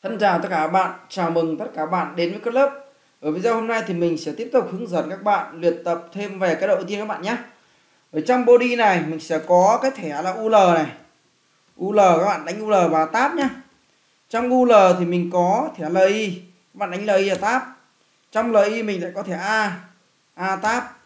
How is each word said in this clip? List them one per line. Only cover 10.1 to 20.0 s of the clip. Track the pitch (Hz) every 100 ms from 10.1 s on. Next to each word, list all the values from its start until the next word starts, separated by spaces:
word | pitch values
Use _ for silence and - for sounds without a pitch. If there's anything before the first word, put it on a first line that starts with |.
| 147
là | 180
U | 185 220
L |
này. | 220 190 170 147 - _ _ _ _ _ _ _ _
U | 185
L | 214
các | 190 165 190
bạn | - 151
đánh | 202
U | 214
L | 202 170
và | 160 160
tab | 220 277 339
nhá. | 269 - - _ _ _ _ _ _
Trong | 226 247
U | 254 247
L | 220 190 180
thì | 175
mình | 175 175
có | 180 175 214 311 -
thẻ | 156
L | 185
I, | 190 214 214
các | 180 - _ _ -
bạn | 202
đánh | 180 208
L |
I | 196 196
và | 185
tab. | 196 254 262 - _ _ _ _ _
Trong | 214 233
L | 220
I | 202 226
mình | 214 190
lại | 180 185
có |
thẻ | 185
A, | 165 190 220 208 180 - _